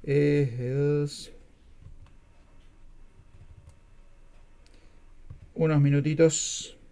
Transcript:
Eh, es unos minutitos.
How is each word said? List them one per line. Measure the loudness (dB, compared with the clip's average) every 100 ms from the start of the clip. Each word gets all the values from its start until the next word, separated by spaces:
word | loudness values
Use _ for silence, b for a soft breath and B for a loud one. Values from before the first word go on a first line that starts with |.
Eh, | 0 0 2 2 0 -4 -6 -2 0 0
es | -2 -8 -18 -20 -20 _ -20 -20 -20 -20 -20 -20 -20 -20 -20 -20 -20 -20 -20 -20 -20 -20 -20 -20 -20 -20 -20 -20 -20 -20 -20 -20 -20 -20 -20 -20 -20 b b b b -20 -20 -20 -14
unos | -2 2 4
minutitos. | 4 4 0 4 4 4 -6 -8 -12 -20 -20